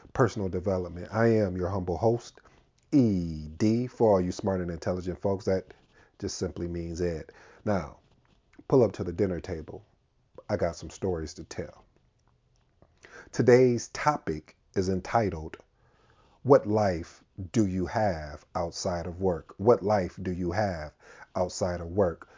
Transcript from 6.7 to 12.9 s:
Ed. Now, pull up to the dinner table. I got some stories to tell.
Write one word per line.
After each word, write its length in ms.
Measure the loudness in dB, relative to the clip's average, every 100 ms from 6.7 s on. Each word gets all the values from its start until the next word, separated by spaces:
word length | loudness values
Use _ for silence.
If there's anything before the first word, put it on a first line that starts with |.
| -6 -6 -4
Ed. 320 | -4 -4 -10 -20 -20 -10
Now, 320 | -2 -2 -4 -12 _ _ _ _ _ -18 2
pull 140 | 4
up 100 | 4
to 120 | 2
the 80 | -6
dinner 280 | -2 -2 -2
table. 420 | -6 -10 -10 -16 -20 _ _ _ _ -18 -6
I 80 | -2
got 180 | -2 -4
some 140 | -12
stories 420 | -6 -4 -4 -6
to 100 | -12
tell. 400 | -14 -10 -12 -12 _ _ _ _ _ _ _ _ _ _ _